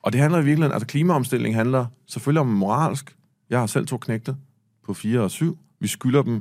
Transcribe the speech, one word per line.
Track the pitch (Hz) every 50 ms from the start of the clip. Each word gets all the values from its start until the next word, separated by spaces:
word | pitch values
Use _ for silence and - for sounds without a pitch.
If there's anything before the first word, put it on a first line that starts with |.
Og | - 98 104
det | 123
handler | 139 151 175 170
i | 147
virkeligheden, | 139 151 151 165 143 -
altså | - 113 -
klimaomstilling | - 170 170 180 175 143 123 120 127 120 120 113 110
handler | 113 110 123 127 131 123 120 - _ _ _
selvfølgelig | - - - 139 147 160
om | 147 127
moralsk. | 110 101 98 98 104 135 160 139 92 139 - - _ _ _ _ _ _ _ _
Jeg | 117 123
har | 120 104
selv | - - - -
to | 131 113
knægte | - - 113 110 - - 131 139 - _ _ _ _ _ _ _ _
på | - 101
fire | - - 107 117 123
og | 107 92
syv. | - - 160 165 - - _ _ _ _
Vi | - 101
skylder | - - - 127 123 147
dem | 135 120 117 107